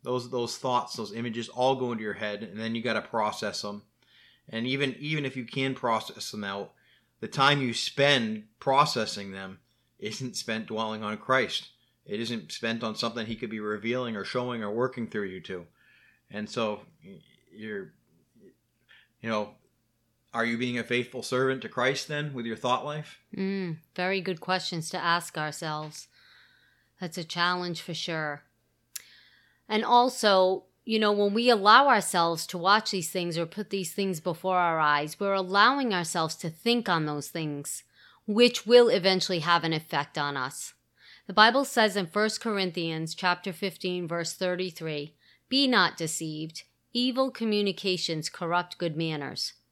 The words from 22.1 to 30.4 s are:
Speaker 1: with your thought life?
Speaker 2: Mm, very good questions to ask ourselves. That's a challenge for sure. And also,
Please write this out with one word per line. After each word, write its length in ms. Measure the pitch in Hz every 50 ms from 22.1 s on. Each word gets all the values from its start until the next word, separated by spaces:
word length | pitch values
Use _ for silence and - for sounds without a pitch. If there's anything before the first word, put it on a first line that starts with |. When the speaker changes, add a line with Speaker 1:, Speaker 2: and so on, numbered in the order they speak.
| 151 147 147 151 139
Speaker 1:
with 120 | 127 113
your 120 | 117 113 107
thought 260 | - 127 123 123 120
life? 360 | 143 147 156 151 - - _ _ _ -
Speaker 2:
Mm, 440 | - 190 190 196 196 190 175 160 160 - _ _
very 240 | - 180 185 196 196
good 220 | 175 190 185 165
questions 480 | - - 185 185 180 - - 165 160 165
to 80 | - 185
ask 400 | - 170 170 175 170 - - 165
ourselves. 720 | 151 151 147 - - 160 156 151 151 156 151 - - _ _ _ _ - - - _ _ _ _ _ _ _ _ _ _ _ _
That's 180 | 185 175 165 180
a 60 | 170
challenge 560 | 165 - 175 175 175 180 180 175 175 170 160
for 140 | - - 170
sure. 500 | 160 - - 170 160 156 151 147 143 _ _ _ _ _ _ _ _ _ _ _ - - _ - - _ _ _ _ _ _ _ _ _ _
And 160 | 214 214 220
also, 800 | 226 240 240 240 254 247 - - 214 196 190